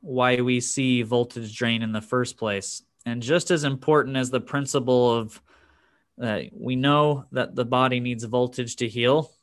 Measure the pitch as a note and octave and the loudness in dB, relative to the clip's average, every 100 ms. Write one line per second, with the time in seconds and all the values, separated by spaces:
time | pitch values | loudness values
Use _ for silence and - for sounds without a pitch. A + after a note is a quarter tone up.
0 | F3 B2+ B2+ B2 B2 B2 A#2+ - C3 B2 | -6 0 2 2 2 0 -2 -2 2 2
1 | A2 A#2+ A#2+ - A2 A2 A#2+ A2+ A2+ A2 | 2 0 0 -4 -12 -4 -2 0 -2 -6
2 | G#2+ B2+ B2 - A2 G2+ - - _ _ | -2 -2 -2 -4 -4 -4 -6 -12 _ _
3 | - A#2+ A#2+ E3+ - F3 D3 C3+ C#3+ D3+ | -8 -6 0 0 2 0 0 -2 2 2
4 | C3 C3+ B2+ B2+ - C#3+ C#3 C#3+ B2+ B2+ | 4 -2 -2 -2 -2 -4 -2 -2 2 4
5 | A#2+ A#2 A2 - _ _ _ _ _ _ | 4 2 -2 -12 _ _ _ _ _ _
6 | _ - A#2+ G#2 B1+ - A#2+ B2+ C#3 D3 | _ -8 -4 -4 -6 -10 -6 0 2 4
7 | D3 C#3+ - B2+ B2 - A#2+ B2+ C3 B2+ | 4 2 -4 -4 -4 -2 0 2 2 2
8 | B2 A#2 A#2 B2 B2 B2+ A#2 - A#2 A2+ | -2 -6 -2 0 0 -2 -8 -4 -6 0
9 | A#2+ C#3+ D#3 _ | 4 4 0 _